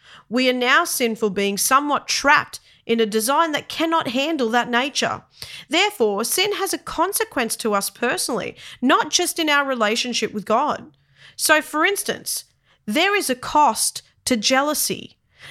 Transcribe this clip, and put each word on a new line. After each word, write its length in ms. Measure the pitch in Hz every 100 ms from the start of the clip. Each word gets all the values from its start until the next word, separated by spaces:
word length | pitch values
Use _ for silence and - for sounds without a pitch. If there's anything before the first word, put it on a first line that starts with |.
| - - _
We 200 | 226 254
are 40 |
now 320 | 254 247 285
sinful 460 | 339 - 233 220 214
beings 300 | 190 202 202
somewhat 460 | - 262 294 277 -
trapped 540 | - 277 294 - - _ _ -
in 140 | 233
a 60 | 220
design 440 | 220 220 285 330
that 160 | 294 -
cannot 400 | - 330 330 285
handle 400 | 240 285 320 233
that 200 | 240 240
nature. 540 | 240 277 - 233 - - _ - - -
Therefore, 540 | 320 415 403 214 196
sin 280 | 233 - 392
has 180 | 370 381
a 60 | 320
consequence 800 | - - 349 415 440 - 226 -
to 180 | 226
us 160 | 202 196
personally, 680 | - 240 359 - 233 - - - -
not 300 | 247 359 320
just 300 | - 359 -
in 80 | 311
our 180 | 285 277
relationship 680 | 262 208 233 247 233 214
with 120 | 208
God. 480 | 180 226 285 - - _ _ _ -
So, 260 | - - 311
for 240 | - 302
instance, 600 | 339 403 - 180 - - - _ _ _ -
there 300 | 214 370 403
is 120 | 330
a 60 |
cost 680 | 247 - 302 294 220 - - - _ -
to 100 | 247
jealousy. 840 | 202 262 294 302 - 185 - _ _ _ -